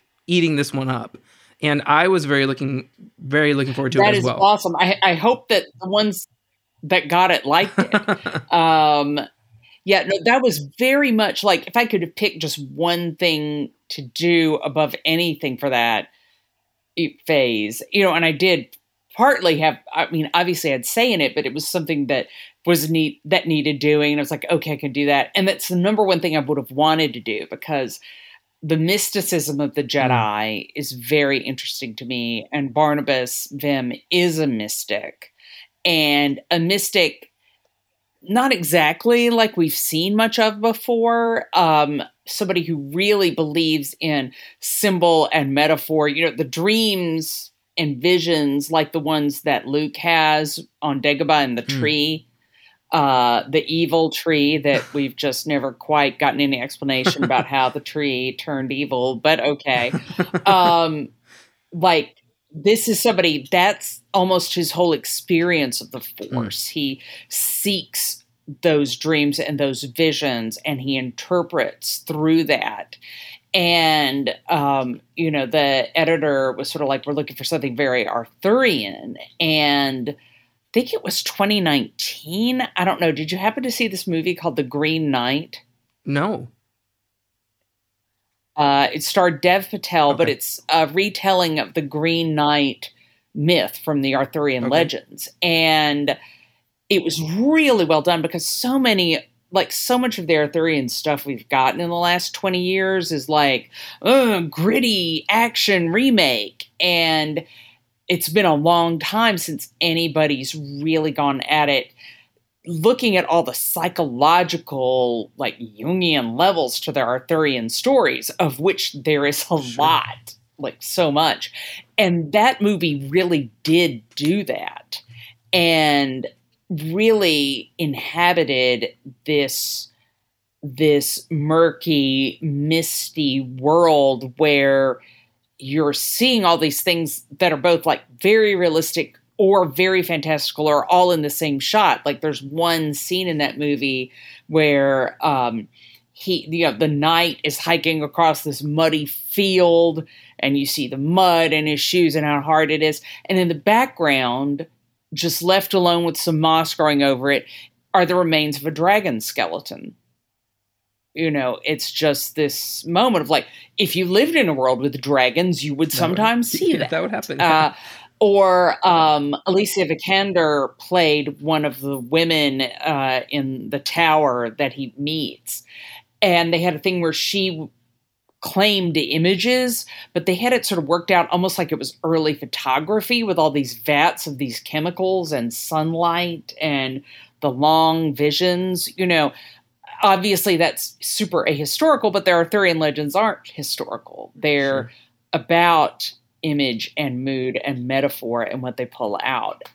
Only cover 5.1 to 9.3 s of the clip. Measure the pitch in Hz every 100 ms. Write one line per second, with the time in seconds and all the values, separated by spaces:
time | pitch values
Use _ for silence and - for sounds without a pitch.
5.1 | 165 208 247 - 190 - - 185 208 214
6.1 | 185 - _ _ _ _ _ 147 180 147
7.1 | 175 185 170 135 160 196 - - 208 208
8.1 | 185 202 160 - 170 165 160 151 147 143
9.1 | 147 -